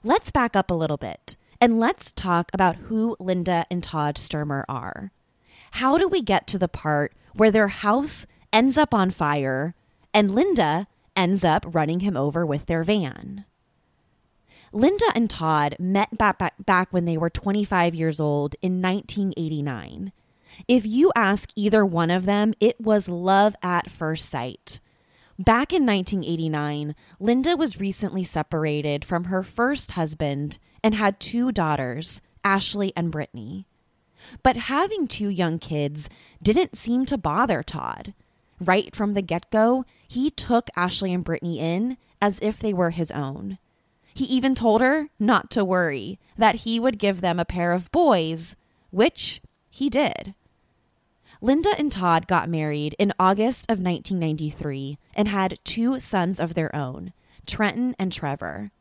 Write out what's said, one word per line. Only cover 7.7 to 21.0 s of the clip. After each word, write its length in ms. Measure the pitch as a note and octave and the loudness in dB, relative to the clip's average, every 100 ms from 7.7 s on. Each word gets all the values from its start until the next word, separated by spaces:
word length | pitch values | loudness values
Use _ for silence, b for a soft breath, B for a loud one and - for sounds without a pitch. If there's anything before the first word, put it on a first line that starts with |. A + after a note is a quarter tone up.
| - G#3 A#3+ C#4+ - - b b | 0 0 0 0 -6 -8 b b
ends 240 | A3 C4 C4 | 4 4 4
up 160 | D4 | 4
on 180 | A3 F#3 | 4 2
fire 640 | - D3+ D3 C3+ C3 D#3 - _ _ _ | 0 0 0 0 -2 -4 -6 _ _ _
and 220 | G#3+ G3+ | 2 4
Linda 520 | G3+ F#4+ F4 D#3 D#3+ G3 _ _ - | 4 2 4 2 0 -2 _ _ 0
ends 260 | F3+ F#3+ | 2 2
up 220 | F3 D#3 - | 2 2 0
running 340 | E3 D#3 F3 | -2 0 0
him 180 | G3+ D3 | -2 0
over 260 | C#3+ D#3+ | -2 0
with 220 | E3 C#3+ - | -2 -2 -2
their 160 | E3 | -2
van? 640 | E3 G#3 D3+ - - G3 G3+ _ _ _ _ _ _ _ _ _ b b b | 0 0 -2 -8 -14 -16 -16 _ _ _ _ _ _ _ _ _ b b b
Linda 340 | G#3 C#4 G4+ A4 | 2 4 4 2
and 160 | - A3+ | 2 0
Todd 460 | - D#3+ D#3 D3 - | 0 0 2 0 -2
met 400 | F3+ G3 G#3+ G#3+ | 0 2 0 0
back, 180 | G#3+ - | 0 2
back, 180 | F3+ - | -4 -4
back 300 | G3 F#3 F#3 | 2 2 2
when 160 | F3+ E3+ | 0 0
they 100 | D#3+ | 0
were 140 | E3+ | -2
twenty-five 640 | - G3+ G#3 G3+ F#3+ F3 | -2 -2 -2 0 2 2
years 260 | E3 D#3+ D3+ | 0 -2 0
old 360 | D3+ D3 C#3+ - | 0 0 -2 -4
in 220 | F#3 F#3 | -4 0
nineteen 500 | F#3 F#3+ - G#3 G3 - | 0 -2 -4 -4 -4 -2
eighty-nine. 720 | D#3+ D#3 C#3+ A#2 D2+ - F#3+ B B B B B B | -4 -4 -4 -6 -10 -12 -12 B B B B B B
If 160 | B3 | 4
you 280 | G#3+ A#3 | 4 4